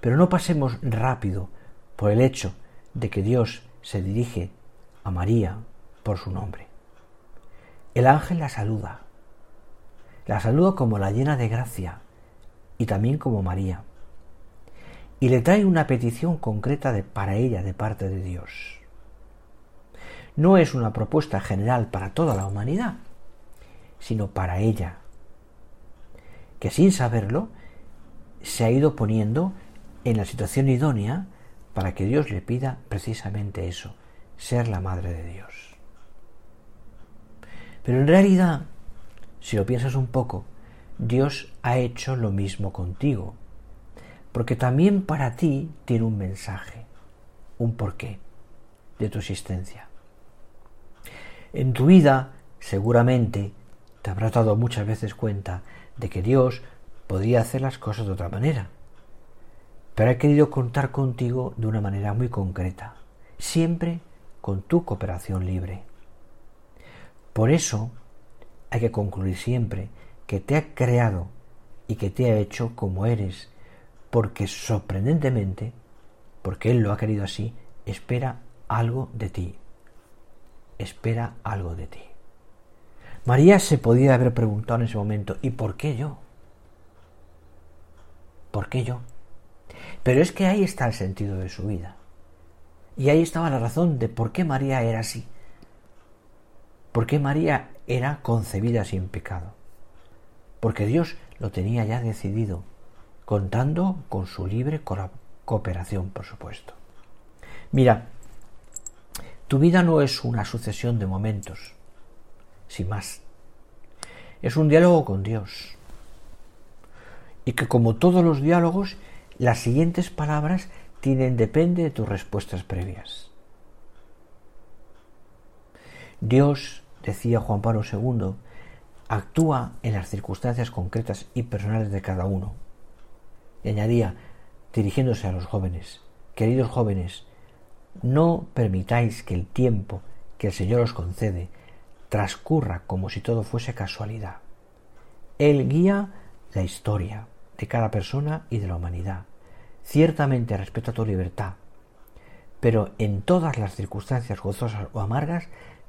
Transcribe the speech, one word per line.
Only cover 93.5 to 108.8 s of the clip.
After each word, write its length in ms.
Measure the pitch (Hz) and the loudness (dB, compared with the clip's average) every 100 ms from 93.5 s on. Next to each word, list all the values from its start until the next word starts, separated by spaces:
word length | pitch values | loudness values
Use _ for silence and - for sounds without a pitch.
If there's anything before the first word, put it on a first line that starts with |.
la 80 | 135 | 0
razón 400 | 117 156 175 143 | 0 2 2 2
de 100 | 113 | -2
por 240 | - 113 | -2 -4
qué 120 | - | 0
María 380 | 170 135 135 131 | 0 0 0 0
era 180 | 113 113 | 0 0
así. 260 | 113 120 - - - - - - - - - - - - - - - - - | -4 -8 -12 -14 -14 -16 -20 -20 -20 -20 -20 -20 -20 -20 -20 -20 -20 -20 -4
¿Por 140 | 120 117 | -2 2
qué 120 | 151 | 0
María 520 | 139 147 160 139 - - - | 2 0 2 0 -4 -16 -4
era 340 | 123 131 147 | -2 0 -4
concebida 640 | - 117 98 98 113 120 | 0 0 0 -2 0 0
sin 240 | 98 95 92 | 0 -4 -4
pecado? 460 | - - 90 85 - - - - - - - - - - - | -8 -8 -10 -10 -14 -20 -16 -18 -18 -20 -20 -20 -20 -20 -4
Porque 260 | - - 104 | -2 0 2
Dios 300 | 139 165 - - - | 2 0 -4 -14 -8
lo 120 | 104 | -6
tenía 340 | 92 95 117 | -2 0 0
ya 160 | 107 117 | 0 0
decidido, 640 | 117 104 98 101 110 90 92 - - - - - | -2 -4 -4 -2 -2 -4 -10 -16 -20 -20 -20 -20
contando 720 | - 104 95 110 131 160 185 185 - | -2 0 2 2 2 2 0 0 -6
con 180 | 101 92 | -6 -6
su 200 | - 90 | -6 -4
libre 340 | 107 131 151 | -2 0 -2
cora-, 300 | - 95 92 - - - | -4 -6 -6 -10 -16 -16
cooperación, 640 | - 110 - 87 87 98 92 | -2 -2 -2 -6 -4 -4 -4
por 140 | 98 | -8
supuesto. 500 | 98 - - - - - - - - - - - - - - | -12 -14 -14 -14 -16 -18 -20 -18 -18 -18 -20 -20 -16 -14 -2
Mira, 340 | 135 127 110 - - - - - - - - | 6 8 6 2 -14 -12 -14 -14 -16 -16 -18